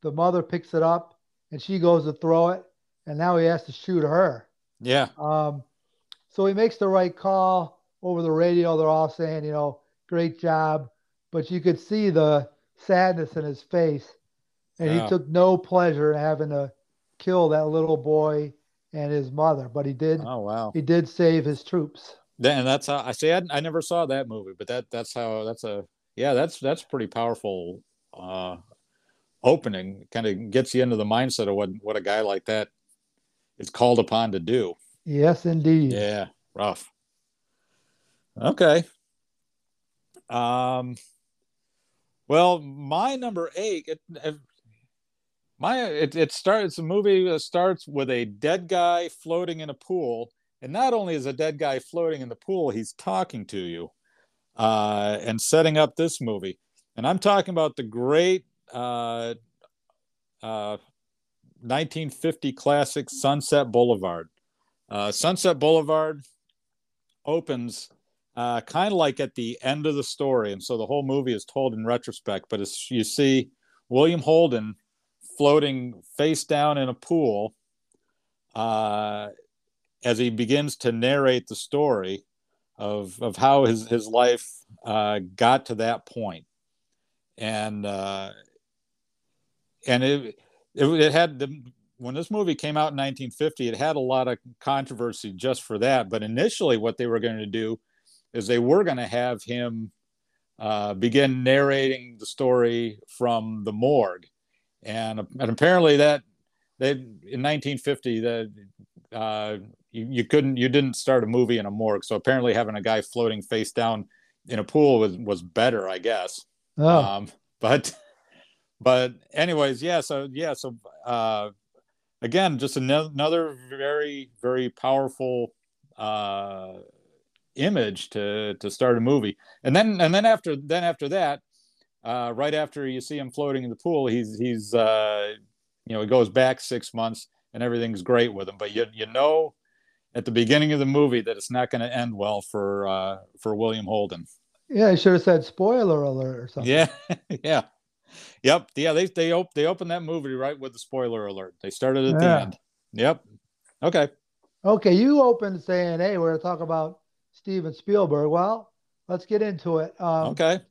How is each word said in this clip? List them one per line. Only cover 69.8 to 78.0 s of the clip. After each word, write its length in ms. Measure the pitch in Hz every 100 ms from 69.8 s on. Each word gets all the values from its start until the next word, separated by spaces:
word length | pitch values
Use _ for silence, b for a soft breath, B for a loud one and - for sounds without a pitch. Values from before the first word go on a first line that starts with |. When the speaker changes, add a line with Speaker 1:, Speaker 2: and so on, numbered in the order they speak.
| 151
Speaker 2:
of 80 |
the 100 | 143
story, 480 | 135 - 139 127 107
and 100 | 98
so 140 | - 120
the 100 | 110
whole 160 | 143
movie 280 | 139 139 127
is 100 | 110
told 300 | - - 131
in 100 | 110
retrospect, 600 | 110 120 - 110 - 98 -
but 120 | 107
it's, 300 | 98 - -
you 140 | 127
see 460 | 110 - 139 131 - _ _ _ _
William 320 | 123 156 170
Holden 540 | 143 160 170 120 107 104 _ _ _ _ - -
floating 640 | 143 151 147 131 123 120 - -
face 280 | 151 156
down 340 | - 151 147 147
in 100 | 131
a 60 |
pool, 600 | 123 - 170 143 101 110 _ _ _ _ _